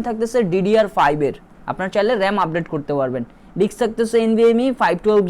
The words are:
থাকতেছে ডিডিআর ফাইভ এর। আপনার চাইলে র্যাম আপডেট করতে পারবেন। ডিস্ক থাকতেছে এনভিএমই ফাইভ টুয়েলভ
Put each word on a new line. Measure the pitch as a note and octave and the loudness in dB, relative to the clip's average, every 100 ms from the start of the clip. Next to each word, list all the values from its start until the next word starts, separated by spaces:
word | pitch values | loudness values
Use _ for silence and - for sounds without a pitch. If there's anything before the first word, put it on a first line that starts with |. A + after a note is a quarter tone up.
| A#3+ | -2
থাকতেছে | A3 A3+ B3 F#3+ | -4 -2 -2 0
ডিডিআর | F#3 F#3+ A3 G3+ F#3 | 0 2 2 2 2
ফাইভ | D3 D3+ C#3 | 2 2 -2
এর। | - - - - | -4 -14 -14 -10
আপনার | - F#3+ | -6 -4
চাইলে | G3+ G#3 A3+ | -2 0 0
র্যাম | F#3+ G#3 | 0 0
আপডেট | E3 E3 E3 | -2 -2 -4
করতে | D#3 C#3+ C#3+ | -6 -4 -2
পারবেন। | C3 B2+ A#2 - - E3+ | -2 -4 -8 -16 -8 -2
ডিস্ক | G#3 - | -2 0
থাকতেছে | A3+ A3 A3+ A#3 A3+ | -4 -2 0 0 2
এনভিএমই | A3+ A#3 A#3 C4 A#3+ | 4 4 4 0 0
ফাইভ | F#3+ F3 | 0 0
টুয়েলভ | G#3+ G#3 | 2 2